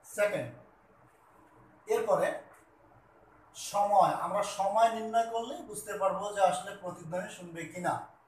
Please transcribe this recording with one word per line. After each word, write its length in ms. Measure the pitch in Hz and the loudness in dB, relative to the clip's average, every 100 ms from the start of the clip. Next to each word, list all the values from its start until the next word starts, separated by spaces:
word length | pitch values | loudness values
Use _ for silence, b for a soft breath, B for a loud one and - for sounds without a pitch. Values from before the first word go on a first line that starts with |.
| - | -10
second। 340 | - 208 180 120 - - _ _ _ _ _ _ - - - - - - | 0 2 2 -4 -12 -20 _ _ _ _ _ _ -20 -20 -20 -20 -20 -2
এরপরে 400 | - 214 185 - - - - _ _ - - _ _ - - - | 0 2 2 2 -2 -12 -20 _ _ -20 -20 _ _ -20 -20 -20
সময়, 580 | - - 196 202 240 - - | -14 -4 0 6 6 6 4
আমরা 160 | 175 202 202 - | -2 -2 -2 0
সময় 320 | - 214 226 | 0 4 4
নির্ণয় 320 | 226 214 226 226 | 2 0 0 0
করলেই 280 | 226 233 - - | -4 -6 -10 -12
বুঝতে 240 | - 214 190 | -12 -8 0
পারবো 240 | 190 190 208 | 0 0 -4
যে 60 | 202 185 | 2 4
আসলে 200 | - 190 - | 4 -6 -10
প্রতিধ্বনি 480 | 180 - 156 180 180 - | -12 -12 -8 -6 -6 -12
শুনবে 240 | 175 165 151 | -12 -10 -10
কিনা। 220 | 180 175 - - - | -4 -4 -4 -8 -20